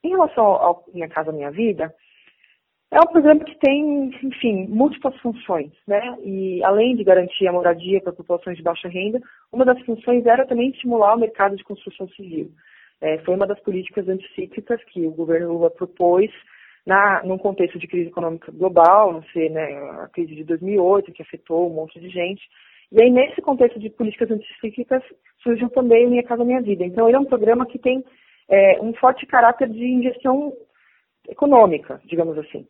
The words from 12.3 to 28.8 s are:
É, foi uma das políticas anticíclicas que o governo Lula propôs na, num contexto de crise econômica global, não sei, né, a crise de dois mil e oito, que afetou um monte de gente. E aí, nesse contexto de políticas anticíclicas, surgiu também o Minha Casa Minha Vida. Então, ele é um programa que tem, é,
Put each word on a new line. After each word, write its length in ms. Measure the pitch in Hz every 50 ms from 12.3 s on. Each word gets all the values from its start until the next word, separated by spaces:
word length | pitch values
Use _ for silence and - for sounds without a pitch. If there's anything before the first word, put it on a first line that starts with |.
| 160 156 151 156 _ _ _ _ _ _ _ _ _ _
É, 180 | 160 156 156 160
foi 160 | 160 - 180
uma 140 | 190 196 196
das 100 | 202 202
políticas 480 | _ - 185 185 185 - _ 214 185 185
anticíclicas 760 | 190 190 - - _ - - - - 233 208 - 240 226 _
que 200 | _ _ 185 170
o 60 | 160
governo 420 | 160 160 165 160 165 165 175 170
Lula 180 | 170 165 170 165
propôs 600 | 170 - 180 180 _ _ 180 175 175 180 208 214 - - _ _ _ _ - _ _ _ _
na, 380 | - 185 196 202 202 196 175 -
num 140 | 185 190 185
contexto 400 | - 202 190 - 180 175 - 175
de 100 | - -
crise 220 | - 175 170 165
econômica 420 | - 175 170 165 165 165 - -
global, 600 | - 156 180 185 180 175 165 170 190 208 214 190
não 100 | 170 160 156 _
sei, 160 | - 170 160 156
né, 160 | 156 160 156 143 143 143 143 139 147 156
a 60 | 175 170
crise 220 | _ - 170 160 156
de 100 | 151 156
dois 160 | 156 170 160
mil 140 | 175 190 208
e 40 | 202
oito, 320 | 175 180 196 202 196 -
que 120 | 170 _
afetou 460 | 160 _ - - _ _ 165 165 180 175
um 60 | 165
monte 240 | 156 160 156 _ 170
de 100 | 170 185
gente. 320 | 180 180 175 180 202 202 - _ _ _ _ _ _ _ _ _
E 100 | - 220
aí, 80 | 233 254
nesse 300 | 247 247 269 294 - -
contexto 400 | - - 277 247 254 233 240 220
de 100 | 208 220
políticas 400 | _ _ 233 214 208 - 240 226
anticíclicas, 720 | 226 208 - - - _ - 220 214 - 240 _ 262 262 - - - _ _ _ _ _
surgiu 260 | _ 240 233 220 247 240
também 360 | - 269 254 240 226 226 240
o 40 | 247
Minha 120 | 240 240
Casa 220 | 240 240 240 233 240
Minha 160 | 240 247 262
Vida. 240 | 240 208 202 175 180
Então, 240 | 180 180 220 226 226
ele 80 | 240
é 20 | 269
um 60 | 285
programa 420 | 269 262 233 208 214 233 240 254
que 120 | 233 - -
tem, 260 | _ 247 254 262 254 _ _ _ _ _ _ _ _ _
é, 320 | 196 196 196 196 185 -